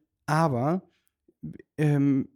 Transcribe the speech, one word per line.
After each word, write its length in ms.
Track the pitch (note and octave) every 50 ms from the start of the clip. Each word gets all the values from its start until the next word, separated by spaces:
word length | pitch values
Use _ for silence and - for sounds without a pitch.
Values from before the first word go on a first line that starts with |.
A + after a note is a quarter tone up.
| _ _ _ _ _
aber, 560 | - D3+ D#3 E3 D#3+ C3 A#2 B2+ D3 F3 F#3 - _ _ _ _ _ _ _ _ _ _ _ - D#3 - - - _ _
ähm, 540 | - D3+ D3+ D3 C#3+ C#3 C#3+ C3+ C3+ - - _